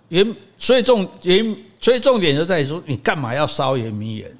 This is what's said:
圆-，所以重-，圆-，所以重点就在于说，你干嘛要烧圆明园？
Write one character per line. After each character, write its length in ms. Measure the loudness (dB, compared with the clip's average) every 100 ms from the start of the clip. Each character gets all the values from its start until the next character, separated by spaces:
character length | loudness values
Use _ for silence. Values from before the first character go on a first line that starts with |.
| -2
圆-， 260 | 0 2 -2 _ -4
所 200 | 2 2
以 20 |
重-， 240 | 4 2 0 -4
圆-， 320 | 2 2 2 -6 -14 _
所 120 | 0
以 60 | 2
重 200 | 2 2
点 120 | 2
就 120 | 0 0
在 160 | -2
于 40 | -2
说， 160 | -6 -8
你 100 | -6
干 220 | -4 -4
嘛 180 | -4 -2
要 100 | -2
烧 300 | -2 -2 -2
圆 180 | -4
明 220 | -8 -8 -10
园？ 160 | -14